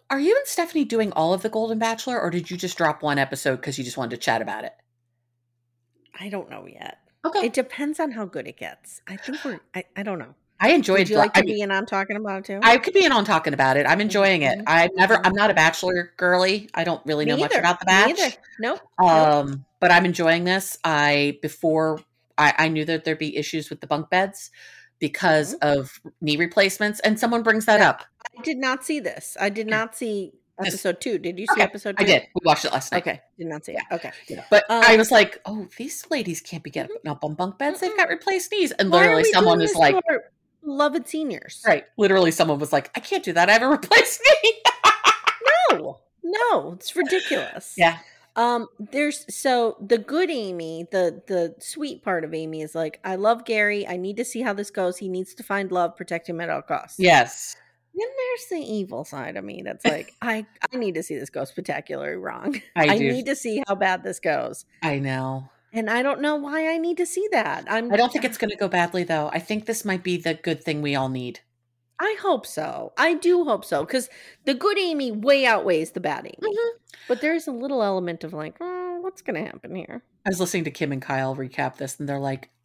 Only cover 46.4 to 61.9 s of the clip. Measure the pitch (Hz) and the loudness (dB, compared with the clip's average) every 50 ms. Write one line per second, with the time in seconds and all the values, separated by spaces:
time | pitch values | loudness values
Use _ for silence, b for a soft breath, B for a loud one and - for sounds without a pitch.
46.4 | 480 466 381 170 143 151 175 190 - - - 339 285 269 370 370 - - 294 - | 2 2 2 0 -2 -4 -12 -12 -12 -10 -4 -2 -2 0 0 -2 -2 -2 -4 -4
47.4 | 135 - - - - - - - 175 165 165 165 b b b b b b - 226 | -4 -6 -10 -14 -16 -12 0 2 2 2 2 0 b b b b b b -2 0
48.4 | 233 240 240 233 220 - _ - 214 - - 277 294 294 285 - - - - - | 2 2 2 0 -4 -8 _ -16 -16 -8 -2 -2 -2 -2 -2 -6 -12 -12 -12 -4
49.4 | - 269 254 240 233 226 - - 202 196 233 233 202 - 269 330 370 320 320 247 | 0 0 2 2 2 0 -2 -4 -2 0 0 0 0 -2 -2 -2 -2 -2 -2 -6
50.4 | 214 190 180 170 165 160 165 160 170 - - 190 180 170 165 - _ - 196 175 | -6 -6 -8 -8 -8 -8 -8 -10 -10 -4 -2 0 0 0 -2 -4 _ -4 -2 -2
51.4 | 170 165 - - - - - 320 302 277 - - - 208 185 170 160 156 165 160 | -2 -2 -6 -12 -16 -14 -10 -8 -8 -10 -10 -8 -6 -4 -4 -4 -4 -6 -8 -8
52.4 | 160 160 156 156 156 151 - 165 165 151 151 - - 185 185 185 202 220 240 233 | -8 -8 -8 -10 -10 -8 -6 -6 -6 -6 -6 -10 -10 -8 -6 -2 0 0 0 0
53.4 | 240 - 220 214 208 208 208 202 202 - 175 180 185 196 208 226 254 - - 226 | -2 -4 0 0 2 0 0 -2 -4 -6 -6 -6 -6 -6 -6 -6 -6 -6 -6 -6
54.4 | 254 233 202 202 202 202 - 208 185 175 185 - 202 185 185 185 185 - - - | -4 -4 -4 -4 -6 -8 -4 -4 -2 -2 -4 -4 -8 -6 -6 -6 -8 -8 -12 -18
55.4 | - - 196 202 196 185 185 180 175 170 - - 180 - 175 165 - - 170 165 | -8 -6 -4 -4 -4 -2 -2 0 0 -2 -4 -8 -10 -8 -8 -8 -6 -8 -8 -8
56.4 | 170 165 160 - - - 151 - - - - - 185 175 160 135 120 - - - | -4 -4 -4 -6 -4 -6 -6 -6 -6 -10 -6 2 4 6 6 6 6 2 -2 -14
57.4 | - - - b b b b b b _ - 359 440 508 539 539 508 508 494 466 | -14 -14 -14 b b b b b b _ -8 -6 -6 -6 -6 -6 -6 -6 -6 -8
58.4 | - - 370 320 277 240 214 208 190 190 - 117 151 - 147 139 123 - 87 98 | -8 -8 -8 -8 -6 -6 -6 -6 -6 -6 -8 -12 -12 -10 -10 -10 -10 -10 -10 -10
59.4 | 98 101 - - 180 - - - - 240 151 - - - _ - - 240 220 220 | -12 -12 -12 -12 -10 -12 -10 -4 -2 -2 -2 -2 -8 -12 _ -10 -6 -6 -4 -6
60.4 | 214 _ _ - - - 254 254 226 196 165 160 160 - 156 127 131 - - 143 | -6 _ _ -8 -8 -6 -6 -4 -6 -4 -4 -6 -8 -8 -8 -10 -10 -10 -8 -10
61.4 | - - - - 202 - 147 143 - - | -10 -8 -10 -12 -8 -8 -8 -8 -8 -10